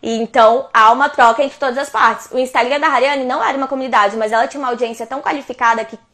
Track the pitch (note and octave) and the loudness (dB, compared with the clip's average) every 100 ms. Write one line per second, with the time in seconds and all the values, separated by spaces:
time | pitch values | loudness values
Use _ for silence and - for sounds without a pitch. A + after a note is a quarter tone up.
0 | A3+ A3+ A3+ C4 A3 A#3 C4+ A3+ A3 B3 | -6 -6 -2 4 4 4 0 4 4 4
1 | C#4+ - A#3 A3+ C#4 - C#4 B3+ C#4 - | 0 4 4 4 -2 -2 -6 -4 -6 0
2 | A3+ A3+ - B3+ B3+ C4+ B3+ C#4+ D#4 C4+ | 0 0 -6 -4 -2 -2 -2 0 0 0
3 | C4+ C#4+ B3+ C#4+ - C4+ C4 C4 C4 A#3 | 0 0 -2 -4 -2 -4 -4 -6 -2 2
4 | G3+ A3 G#3+ A3+ B3+ C#4 C4 A#3+ A#3+ A3+ | 2 0 -2 0 -2 -4 -6 -4 -6 -6
5 | A3+ C4+ G3+ D#3+ F3 B3 A#3 F3 A3 A3 | -10 -6 -4 -6 -8 -2 0 0 -4 -12
6 | _ | _